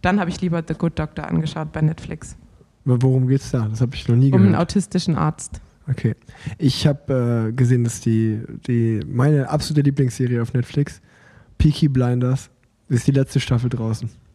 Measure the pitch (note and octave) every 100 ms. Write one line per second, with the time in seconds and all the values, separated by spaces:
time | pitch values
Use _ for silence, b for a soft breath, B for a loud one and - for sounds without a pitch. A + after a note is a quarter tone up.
0 | F3+ G#3 E3+ - F3+ E3+ D#3+ D#3+ E3 -
1 | D#3 - D3+ E3 D#3 D#3+ D#3 D#3 D#3 D#3+
2 | - D#3+ - - - _ _ _ C3+ B2
3 | C3 C3 B2+ C3+ - B2+ G#2+ A2+ B2 -
4 | - A#2+ C3+ C3+ G3 - E3+ G3+ - F#3
5 | F3 D#3 D#3 - - - - _ - C3
6 | A#2 - - B B - C#3 - D#3 C#3
7 | - C3 A#2+ A#2 A2 B2 A#2+ B2+ A#2 -
8 | A#2 A2 A2+ A2 - A2+ - A#2+ A2+ A2
9 | - A#2+ C#3 D3 C3 D3+ - D3+ C#3+ C#3
10 | B2+ - B2 A#2+ A2+ B2+ B2 - D3 -
11 | b b b b b - D#3 C#3+ D#3 C3
12 | B2 B2 B2 C3 - _ _ _ _ B2
13 | - C3+ C3+ C#3 - A#2+ B2 A#2+ A2+ A2
14 | A#2 - _